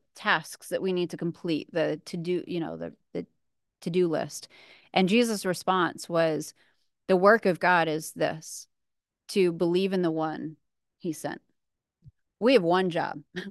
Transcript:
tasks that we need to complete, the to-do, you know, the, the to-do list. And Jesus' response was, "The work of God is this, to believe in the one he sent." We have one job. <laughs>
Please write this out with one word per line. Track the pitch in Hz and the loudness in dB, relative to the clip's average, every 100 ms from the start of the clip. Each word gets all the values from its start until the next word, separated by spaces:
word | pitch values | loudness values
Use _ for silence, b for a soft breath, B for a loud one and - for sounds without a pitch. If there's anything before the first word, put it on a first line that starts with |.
| _ - | _ -4
tasks | 214 165 - - - | 0 0 0 -16 -6
that | 180 | -4
we | 190 | -2
need | 180 170 | -2 -2
to | 160 | -4
complete, | 170 - 175 151 - | -6 -6 -4 -4 -4
the | 165 151 156 - | -2 -2 -4 -8
to-do, | 175 165 180 - | -8 -4 -4 -4
you | 175 | -6
know, | 160 160 | -6 -8
the, | 85 - _ | -10 -12 _
the | 90 - _ _ _ _ _ | -12 -12 _ _ _ _ _
to-do | 180 180 175 | -4 0 0
list. | 151 147 - - B B B B | 0 -4 -10 -18 B B B B
And | - 185 | 0 4
Jesus' | 233 233 208 214 | 4 2 0 -4
response | 170 - 185 165 - - | -2 0 0 0 -4 -4
was, | 170 165 151 - - _ _ _ _ - | 0 0 -2 -6 -16 _ _ _ _ 0
"The | 185 | 4
work | 202 226 196 | 6 6 4
of | 165 | 2
God | 180 180 160 | 2 4 2
is | 156 151 | -2 -6
this, | 165 151 160 - - - _ _ _ _ _ - | -4 -2 -2 -12 -16 -18 _ _ _ _ _ -4
to | 208 180 | 2 2
believe | 165 175 180 190 | 2 2 2 2
in | 190 | 0
the | 170 | 0
one | 160 156 131 156 156 _ _ _ _ | 0 -4 -6 -10 -12 _ _ _ _
he | 175 | -8
sent." | 151 143 - _ _ _ _ _ _ 151 _ _ _ | -8 -10 -10 _ _ _ _ _ _ -20 _ _ _
We | 233 | 4
have | 254 | 6
one | 165 180 185 | 6 2 2
job. | 160 - 147 - | -2 -4 -8 -12
<laughs> | 180 202 | -12 -12